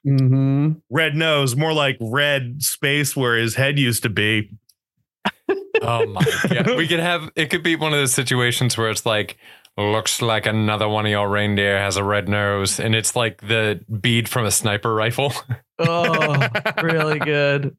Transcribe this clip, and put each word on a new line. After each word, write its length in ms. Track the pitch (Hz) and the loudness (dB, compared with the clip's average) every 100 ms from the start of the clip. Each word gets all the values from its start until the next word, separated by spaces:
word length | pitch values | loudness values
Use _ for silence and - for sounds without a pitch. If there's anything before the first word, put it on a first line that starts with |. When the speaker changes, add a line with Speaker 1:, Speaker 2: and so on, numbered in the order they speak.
| 139 | 2
Speaker 1:
Mm-hmm. 640 | 139 131 135 135 135 156 156 _ | 2 4 4 4 2 2 -2 _
Speaker 2:
Red 260 | 139 156 151 | 0 0 0
nose, 400 | 160 147 139 120 | 2 2 2 0
more 180 | 160 | 0
like 240 | 156 139 135 | 2 0 -2
red 640 | 113 131 143 139 123 139 | -4 0 2 0 -4 -6
space 520 | 131 - 143 147 139 - | -6 -2 0 0 0 0
where 220 | 123 117 | 0 2
his 180 | 113 107 | 0 0
head 220 | 135 143 | 0 2
used 260 | 127 113 | 0 0
to 60 | 117 | -2
be. 420 | 98 107 110 104 - _ _ _ _ _ _ - - - 392 392 453 | 0 0 0 -2 -14 _ _ _ _ _ _ -6 -4 -4 -4 -2 -2
Speaker 3:
Oh 240 | 117 117 107 | 0 0 -2
my 140 | 101 - - - | 0 0 0 -2
God. 260 | 117 214 247 | 0 0 0
Speaker 2:
<laughs> 20 | |
Speaker 3:
We 100 | 160 | 0
could 120 | 165 | 0
have, 300 | 175 170 156 - | 0 -2 -4 -4
it 140 | 151 | -2
could 140 | 180 | 0
be 120 | 170 165 | 0 0
one 180 | 156 | 0
of 60 | 147 | 0
those 140 | 135 | 2
situations 640 | - 127 127 120 120 123 - | 0 0 2 2 0 -2 0
where 120 | 113 | -2
it's 160 | 104 120 | -2 -2
like, 320 | 107 98 - - - _ - | -2 -4 -10 -20 -20 _ -4
"Looks 440 | 104 110 107 - | 0 0 -2 -2
like 240 | 117 110 107 | 0 0 0
another 420 | 110 107 107 107 | 0 0 0 0
one 160 | 107 107 | 0 0
of 60 | |
your 180 | 104 101 | 0 2
reindeer 480 | 104 104 101 101 98 | 0 0 2 2 2
has 180 | 101 95 | 0 0
a 60 | |
red 240 | 101 104 95 | 0 0 0
nose." 500 | 104 101 101 98 - | 0 0 0 -2 -2
And 140 | 110 110 | 0 0
it's, 200 | 107 123 | 0 -2
like, 260 | 113 98 | -2 -4
the 400 | 104 113 107 104 - 110 | -2 0 0 -2 -6 -2
bead 280 | 123 117 113 | 0 0 0
from 160 | 127 107 | -2 0
a 60 | |
sniper 420 | - 110 101 117 | 0 0 -2 -2
rifle. 400 | 110 110 127 139 - | 0 -2 0 -2 -4
<laughs> 60 | - 120 _ - | -8 -10 _ -4
Speaker 1:
Oh, 640 | 165 170 170 156 151 143 - 208 220 - | 0 0 0 0 0 0 0 -2 -4 -2
really 340 | 165 160 156 151 | 0 0 0 -2
good. 580 | 143 147 143 143 139 | 0 2 2 0 -2